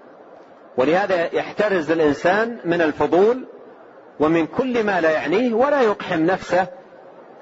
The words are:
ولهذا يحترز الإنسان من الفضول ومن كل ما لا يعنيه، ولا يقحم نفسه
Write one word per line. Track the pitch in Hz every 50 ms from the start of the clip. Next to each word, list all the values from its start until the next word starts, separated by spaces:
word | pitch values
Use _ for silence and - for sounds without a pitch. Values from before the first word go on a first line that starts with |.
| - - - - - - - - - - - - - - -
ولهذا | 123 127 143 165 185 208 190 190 170 170 - -
يحترز | 151 143 - - - 208 208 196 180 151 143
الإنسان | 165 165 156 147 139 - - 170 190 208 226 233 240 226 -
من | 170 170 175
الفضول | 165 151 139 - 151 147 156 175 202 220 254 262 - - - - - - - - - - - - - - - -
ومن | 143 156 165 165 160
كل | 151 - - 269 254 240 240 214
ما | 208 196 175
لا | 160 160
يعنيه، | 156 147 123 143 170 220 254 247 220
ولا | 220 262 285 294 285
يقحم | 247 214 202 - - - 185 160
نفسه | 160 175 190 180 - - 175 180 185 - - - - - - - - - - - - - - -